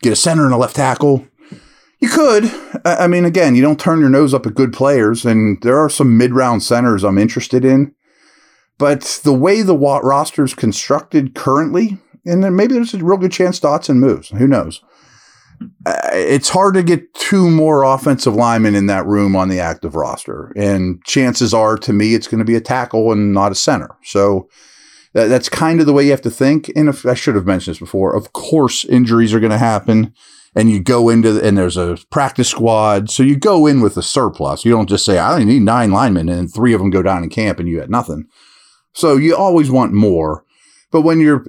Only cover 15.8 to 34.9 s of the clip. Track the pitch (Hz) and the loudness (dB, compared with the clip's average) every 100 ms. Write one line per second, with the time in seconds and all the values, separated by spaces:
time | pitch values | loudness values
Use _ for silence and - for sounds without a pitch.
15.8 | - - 64 92 80 139 - 180 196 190 | -6 -4 -4 -2 0 0 0 0 2 2
16.8 | 175 170 - - - 196 175 160 156 151 | 0 0 -4 -12 -2 2 4 4 4 2
17.8 | 135 135 156 131 131 104 120 113 110 101 | 2 0 0 0 0 0 0 2 2 2
18.8 | 98 95 90 104 101 95 92 92 82 80 | 0 -2 -2 0 0 0 0 -2 -4 -6
19.8 | 82 80 65 - - 69 - 101 101 98 | -8 -6 -6 -8 -12 -14 -12 -4 -2 -2
20.8 | 92 90 - 143 127 117 113 113 110 107 | -2 -6 -4 -2 0 0 0 2 0 -2
21.8 | - 104 110 113 - 113 110 113 113 131 | -2 -2 0 -2 -2 -4 -2 -2 -2 -4
22.8 | 120 113 113 107 101 98 101 95 - 123 | -4 -2 0 0 0 0 -2 -2 -2 -4
23.8 | - - - 196 - 196 - _ _ _ | -4 -18 -8 0 0 0 -4 _ _ _
24.8 | _ _ _ - 110 127 - - 160 165 | _ _ _ -2 0 0 -2 -4 0 2
25.8 | 151 143 139 135 117 - 135 151 - 151 | 2 2 2 0 -2 -2 0 0 -2 -2
26.8 | 151 143 127 127 - 104 90 92 95 82 | 0 0 -4 -4 -2 -2 0 -4 -4 -12
27.8 | 87 98 95 - - - - 156 127 - | -8 -4 -2 -2 -6 -12 -2 0 0 -2
28.8 | - 123 120 117 113 110 110 107 117 107 | 0 2 2 2 2 2 0 0 0 -2
29.8 | - 110 110 _ _ _ _ - 113 101 | 0 0 0 _ _ _ _ 0 2 2
30.8 | 87 120 117 113 110 107 110 98 90 85 | 0 2 4 4 2 2 2 0 0 -2
31.8 | 87 87 - 151 135 - 123 - 113 110 | -6 -6 -6 -4 -4 -2 -4 -2 0 2
32.8 | 107 101 107 - 135 143 214 185 151 139 | 2 0 -2 0 2 2 2 2 4 4
33.8 | 104 - - 143 110 - 69 71 117 117 | 2 0 -4 -2 -2 -4 -8 -4 0 2
34.8 | 104 | 2